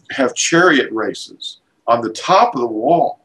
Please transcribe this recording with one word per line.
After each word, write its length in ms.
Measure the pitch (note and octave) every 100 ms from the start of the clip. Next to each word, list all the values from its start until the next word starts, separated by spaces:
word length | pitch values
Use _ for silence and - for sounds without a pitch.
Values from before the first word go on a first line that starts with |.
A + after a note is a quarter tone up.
| -
have 220 | - B2+ -
chariot 560 | - E3 F3+ C#3+ -
races 640 | A2 G#2 - - - - - _ _ -
on 140 | A#2
the 100 | A2+
top 420 | A2 - F#3 A#3+
of 80 | C3
the 60 | A#2+
wall, 520 | A2 B2 E3+ C3 -